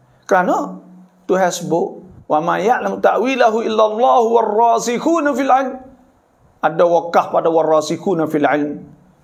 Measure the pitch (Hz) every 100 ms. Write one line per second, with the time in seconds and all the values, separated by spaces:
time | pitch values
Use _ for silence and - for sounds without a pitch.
0 | _ _ - 185 190 392 285 - - -
1 | - _ - 185 180 175 156 165 190 -
2 | - - - 151 170 170 196 233 196 196
3 | 190 190 247 254 240 220 208 214 214 214
4 | 262 254 226 233 214 208 233 226 185 240
5 | 311 330 285 247 269 262 262 - - -
6 | _ _ _ _ _ - 160 160 175 170
7 | 170 196 - - 165 165 156 156 151 170
8 | 196 170 151 156 139 147 147 - - -
9 | _ _